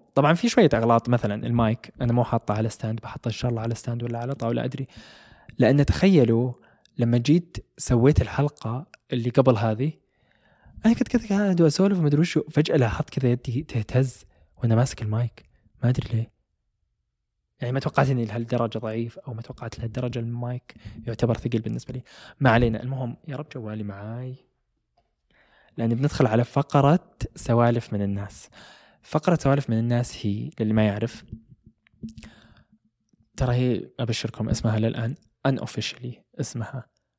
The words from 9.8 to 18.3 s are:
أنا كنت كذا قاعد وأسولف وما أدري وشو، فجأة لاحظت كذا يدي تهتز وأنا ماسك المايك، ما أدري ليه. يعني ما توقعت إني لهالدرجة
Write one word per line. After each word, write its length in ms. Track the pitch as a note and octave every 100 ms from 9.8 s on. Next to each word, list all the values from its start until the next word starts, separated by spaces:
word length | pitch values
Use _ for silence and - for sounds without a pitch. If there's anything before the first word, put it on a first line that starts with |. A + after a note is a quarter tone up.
| D3 - _ _ _ _ _ _ _ - A3
أنا 80 |
كنت 140 | A#3 -
كذا 200 | A#3+ G#3+
قاعد 320 | G3+ G3+ E3+
وأسولف 380 | E3 E3 G3 F#3
وما 100 | D3
أدري 120 | D3
وشو، 220 | E3+ D#3 -
فجأة 260 | - D#3+ D3+
لاحظت 340 | A#2 - -
كذا 220 | - B2+
يدي 300 | B2 - A#2
تهتز 640 | - A#2+ G#2+ B2+ C3 - - _ _ -
وأنا 180 | A#2
ماسك 280 | A2+ C3 -
المايك، 420 | G#2+ A2 A#2+ - _ _ _ -
ما 60 | A#2+
أدري 200 | C3 -
ليه. 180 | A2+ A2+ _ _ _ _ _ _ _ _ _ _ _ _ -
يعني 120 | A#2+
ما 80 | C3+
توقعت 280 | D3+ - C3+
إني 160 | B2+
لهالدرجة 540 | A2